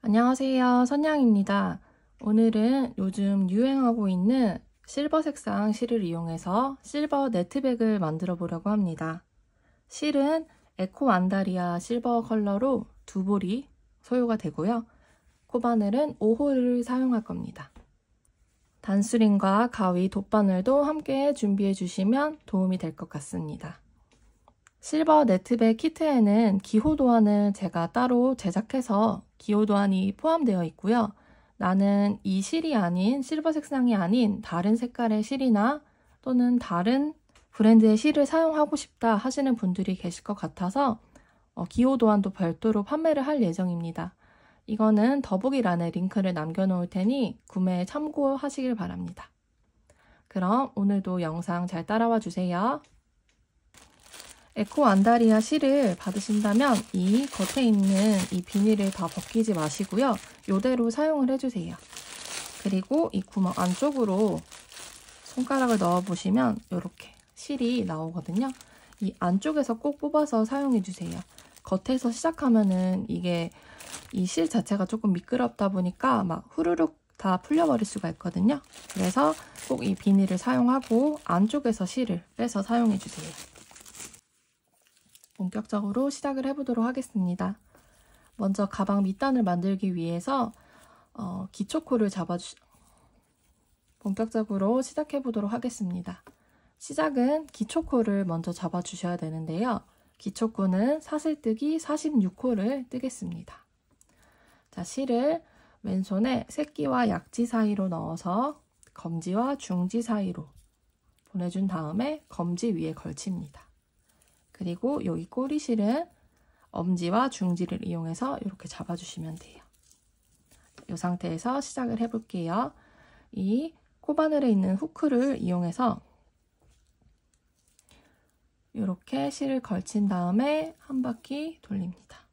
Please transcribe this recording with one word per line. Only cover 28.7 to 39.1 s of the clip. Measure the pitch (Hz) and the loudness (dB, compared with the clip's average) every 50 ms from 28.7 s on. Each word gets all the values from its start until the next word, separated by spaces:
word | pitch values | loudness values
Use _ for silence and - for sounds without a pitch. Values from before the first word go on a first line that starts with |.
| - 269 247 - 214 202 214 226 196 180 - _ _ _ | -4 -4 -2 0 2 2 2 2 0 -2 -8 _ _ _
기호 | - - 208 208 214 | -4 0 2 2 4
도안이 | 208 208 196 202 196 190 190 185 196 202 | 4 4 2 4 2 2 2 0 -2 -4
포함되어 | - - 320 320 330 302 233 196 180 175 | -2 0 0 2 2 2 2 2 0 0
있고요. | 160 - - - 190 226 240 220 208 - _ _ _ - _ _ _ _ | -4 -6 -6 0 0 2 2 2 0 -4 _ _ _ -20 _ _ _ _
나는 | _ - 180 185 196 196 202 202 202 202 202 202 - - | _ -2 0 2 4 4 4 4 4 2 2 0 -2 -2
이 | 196 190 190 | -2 -2 -2
실이 | 196 - - 330 330 320 294 | -2 -2 -2 -2 -2 0 0
아닌, | 220 190 170 175 180 190 208 262 285 | 0 0 2 0 2 2 2 2 0
실버 | 254 - 320 311 311 330 | -2 -4 -4 -2 -2 -2
색상이 | 311 311 294 - 285 262 247 247 226 | -2 -2 -4 -4 -2 0 2 2 2
아닌 | 196 175 170 214 254 240 208 202 190 | 2 2 2 2 4 4 2 0 -2
다른 | - - 170 170 175 202 220 | -6 -6 -4 -2 2 2 2
색깔의 | 233 254 240 - - 240 226 214 214 | 2 0 -6 -4 -2 0 0 0 0
실이나 | 214 - 277 262 262 254 220 202 208 247 294 302 _ _ _ _ _ _ _ _ | 0 -2 -2 -2 2 2 4 4 4 2 0 -2 _ _ _ _ _ _ _ _
또는 | _ 262 254 247 247 247 247 240 | _ 0 2 2 4 4 2 2
다른 | - - 185 170 180 214 254 269 285 302 311 _ _ _ _ - _ _ | 0 0 -2 0 2 2 2 2 0 -2 -4 _ _ _ _ -20 _ _
브랜드의 | _ - 220 220 226 226 220 220 214 | _ 4 8 10 10 10 10 8 6
실을 | 214 - 302 294 302 285 | 6 4 4 4 4 2
사용하고 | 277 - 320 330 320 311 302 302 302 311 | 4 4 2 2 4 4 2 2 2 2
싶다 | 294 - - _ _ - 233 | -4 -6 -8 _ _ 2 2